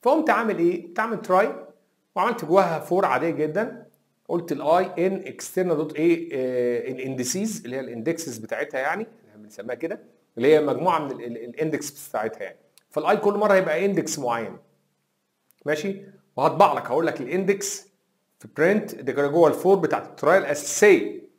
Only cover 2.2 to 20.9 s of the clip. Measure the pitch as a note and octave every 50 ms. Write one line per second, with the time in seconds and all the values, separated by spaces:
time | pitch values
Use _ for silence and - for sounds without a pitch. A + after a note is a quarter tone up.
2.2 | F3+ A#3 A#3 - - D3+ E3 G3 F#3+ F3 E3 D#3 C#3+ - F3 F#3 F#3+ D#3 C3 C3+
3.2 | D3 E3+ D#3 C#3 D3+ D3+ D3+ F#3+ A3+ C4 - - - _ _ _ _ _ _ _
4.2 | _ _ - F3 E3 - D3 C3+ C3 D3 D#3+ F3+ F#3+ F#3 - - E3+ F#3+ G3 F#3
5.2 | - - - - - - - F#3 F#3 F3+ E3 D3+ D#3+ D3+ - D3 D#3 F3 E3+ E3
6.2 | E3+ - - C3+ C3 B2+ B2+ B2+ B2 B2 A#2+ A#2+ - C3 B2+ C3 C3 C3+ C3+ B2+
7.2 | B2 A#2+ - F#3 G3+ A3 G#3 - - B2 B2 C3+ C3 A#2+ A#2 A#2 A2+ D3 E3+ D#3+
8.2 | - C#3+ A#2+ A2 G#2+ A2 - A2 C#3+ D3 - C3+ C3 C#3+ E3 G3 A3 A3+ - _
9.2 | _ _ _ G#2+ G#2+ G#2 - - G#2 A#2 B2 A#2+ D#3 E3 G3+ G#3+ - - _ _
10.2 | _ _ _ - A#2 C#3 D#3 D3+ D3 C#3+ C3 A#2+ D#3+ F3+ F3 D#3+ D3+ C#3 C3 A#2
11.2 | A#2 A#2+ A#2 A2+ A#2 B2 A#2+ - D#3 D#3 D3 C#3+ D3 D3 - - - - - A2
12.2 | G#2+ A2 A2 - G2+ F#2 - _ _ _ _ _ _ _ _ D3+ D3+ E3 G3 G#3+
13.2 | - G#3 G3+ G#3 G#3 G#3 G3+ F#3+ F#3 E3+ D3+ D#3+ F#3 G3+ G3+ E3 D3+ D#3 - -
14.2 | C#3 A#2+ A#2 A#2 A2+ G2+ F#2 F#2 _ _ _ _ _ _ _ _ _ _ _ _
15.2 | _ _ _ _ _ _ _ _ _ C#3+ D3+ D3+ - G3 G3 G3 - - - -
16.2 | _ _ _ - C3+ D#3+ - D3 G3 F3 C#3+ B2+ - - B2 D3 E3+ D#3+ - -
17.2 | C3+ A#2+ D3+ F#3 F#3+ F3+ G3+ G3 - - - - - _ _ _ _ _ _ _
18.2 | _ _ _ _ - A2+ _ - D3+ F3 G3+ G#3+ - - - - - B2+ B2 C3+
19.2 | C#3+ C#3+ C#3+ E3+ E3+ D3+ - - - F3+ G3 F#3 E3 D3+ - - - - - -
20.2 | - C#3+ E3+ G3 F#3 - D3 C#3 - - - - - G#3